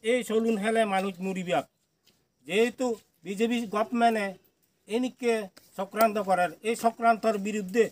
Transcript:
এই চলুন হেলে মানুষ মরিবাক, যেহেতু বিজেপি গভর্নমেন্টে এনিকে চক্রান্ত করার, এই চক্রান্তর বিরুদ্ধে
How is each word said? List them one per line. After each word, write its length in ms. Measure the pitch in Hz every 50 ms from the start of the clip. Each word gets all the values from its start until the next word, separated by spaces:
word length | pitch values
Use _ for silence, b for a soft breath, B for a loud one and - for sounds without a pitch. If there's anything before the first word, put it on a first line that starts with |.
| -
এই 160 | 220 247 247 233 -
চলুন 260 | 214 226 226 226 226 196 196
হেলে 180 | 220 226 226 226 208 190
মানুষ 200 | 190 190 202 185 170 185
মরিবাক, 400 | 190 190 185 180 175 170 147 135 _ _ _ _ _ _ _ _ _ _ _ _ _ _ _ _ 135
যেহেতু 380 | 170 208 226 247 - - 262 247 233 202 _ _ _ _ _
বিজেপি 340 | 170 202 190 226 226 240 233 240 202 196
গভর্নমেন্টে 520 | 202 220 - - 233 233 233 226 214 202 196 185 - _ _ _ _ _ _ _ _ _ -
এনিকে 460 | 208 240 254 254 - _ 262 240 226 220 208 185 _ - _ _ _ -
চক্রান্ত 400 | 190 185 - 208 226 226 202 214 202 190
করার, 220 | 185 175 180 170 156 _ - 214
এই 80 | 233
চক্রান্তর 600 | 226 - 233 226 - 233 233 233 208 - 220 220 208 196 208
বিরুদ্ধে 360 | 208 214 202 180 190 240 220 -